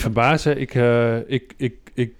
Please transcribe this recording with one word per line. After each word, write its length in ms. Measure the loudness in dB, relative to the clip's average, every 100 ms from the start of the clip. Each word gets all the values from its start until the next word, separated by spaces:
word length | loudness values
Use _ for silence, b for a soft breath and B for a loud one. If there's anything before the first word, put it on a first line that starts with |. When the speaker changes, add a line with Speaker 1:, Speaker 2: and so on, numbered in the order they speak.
Speaker 1:
bij 100 | 0
Speaker 2:
verbazen. 480 | 2 2 2 0 -2
Ik, 140 | -2
eh, 560 | 0 2 4 2 -2 -2
ik, 240 | -6 -6 -6
ik, 180 | -6 -6 -12
ik 200 | -6 -6 -6